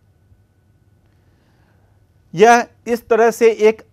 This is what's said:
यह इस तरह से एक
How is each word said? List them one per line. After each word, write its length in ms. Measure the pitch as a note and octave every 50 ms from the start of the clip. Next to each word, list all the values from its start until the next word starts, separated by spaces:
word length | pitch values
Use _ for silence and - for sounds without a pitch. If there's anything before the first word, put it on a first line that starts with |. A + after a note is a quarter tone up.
| _ _ _ _ _ _ _ _ _ _ _ _ _ _ _ _ _ _ _ _ _ _ _ _ _ _ _ _ _ _ _ _ _ _ _ _ _ _ _ _ _ _ _ _ _ _ -
यह 320 | D#3+ G#3 A#3 A#3+ A#3+ A3+ - _ _ _ A3
इस 200 | A#3+ A#3 - -
तरह 240 | A#3 G#3+ A#3 A#3
से 200 | A3+ - A#3+ A3+
एक 300 | G#3+ G#3 G#3+ A3 A3 - - _